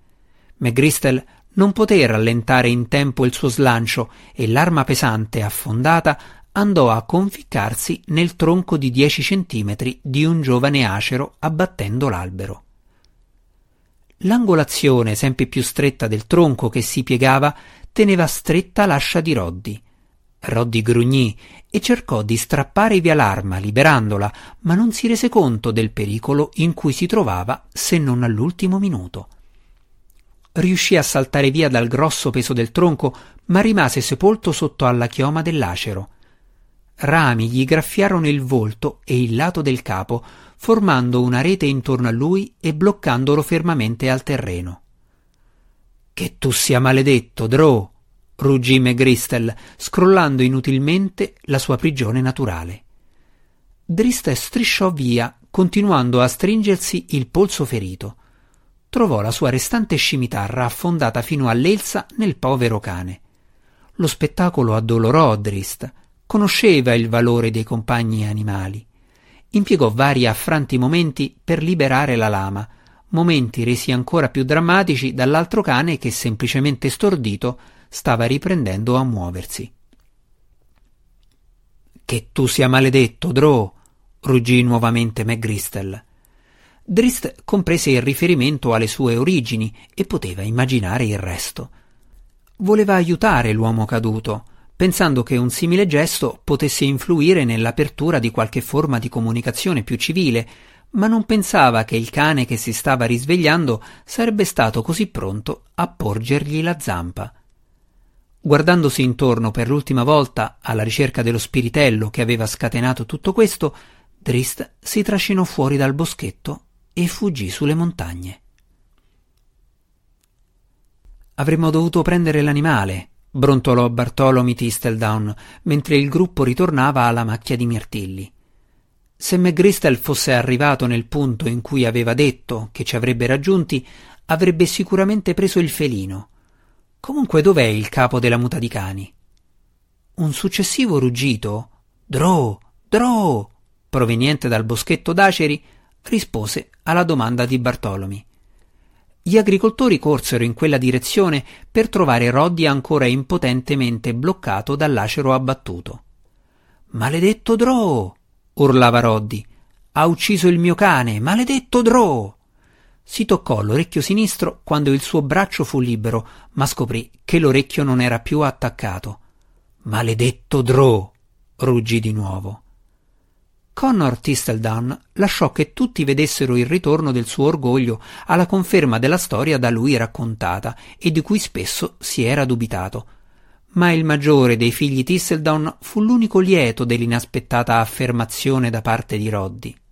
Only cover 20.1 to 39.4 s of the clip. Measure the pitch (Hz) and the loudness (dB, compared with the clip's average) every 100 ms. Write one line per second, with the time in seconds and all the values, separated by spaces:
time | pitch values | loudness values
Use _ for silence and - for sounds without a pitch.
20.1 | _ _ _ - 113 120 113 110 117 120 | _ _ _ -4 -2 0 0 2 2 4
21.1 | 135 120 - - - _ 220 - 240 - | 2 0 -2 -14 -20 _ -4 0 0 0
22.1 | 113 107 113 - 143 160 - 220 196 165 | -4 -2 -2 0 -2 0 2 4 4 4
23.1 | 151 110 98 95 92 104 107 151 135 107 | 4 2 0 -4 -4 -2 2 4 4 2
24.1 | 101 104 - - - 170 180 233 - 226 | -2 -2 -6 -18 -8 0 2 2 0 -2
25.1 | 226 240 226 143 110 117 113 110 - 101 | 0 2 2 2 0 -2 -2 -2 -4 -6
26.1 | 110 - 143 147 - 165 160 151 127 175 | -4 -2 0 0 0 -2 0 -2 -2 0
27.1 | 220 135 90 98 - - - - 175 139 | 0 0 -2 -4 -8 -10 -10 -2 0 2
28.1 | 123 120 107 151 175 185 190 196 127 87 | 0 0 0 -2 -2 -2 0 -2 -4 -8
29.1 | - - - - - _ _ _ _ _ | -14 -16 -20 -20 -20 _ _ _ _ _
30.1 | _ _ _ _ - 180 180 - 175 139 | _ _ _ _ -2 0 0 2 2 2
31.1 | 139 135 143 139 147 151 123 120 127 156 | -2 -2 0 2 2 2 2 0 0 0
32.1 | - 139 120 117 123 117 - 175 147 139 | -2 -4 -2 -2 -2 -2 2 2 2 -2
33.1 | - - - - 180 226 202 151 143 - | -6 -14 -12 0 2 4 4 2 0 -2
34.1 | 135 196 220 - 113 151 - 131 123 120 | 2 2 2 0 -2 -4 0 0 0 -2
35.1 | - 135 156 160 160 98 87 113 92 - | -2 -2 -2 -2 -2 -2 -4 -8 -8 -12
36.1 | - _ _ _ _ _ _ _ - 143 | -18 _ _ _ _ _ _ _ -6 0
37.1 | 165 143 117 113 123 131 160 - - 196 | 2 2 2 0 0 2 0 0 0 0
38.1 | 180 151 147 127 131 107 107 151 - - | 2 0 -2 0 -2 -2 -4 -8 -8 -4
39.1 | 127 120 113 | -2 0 0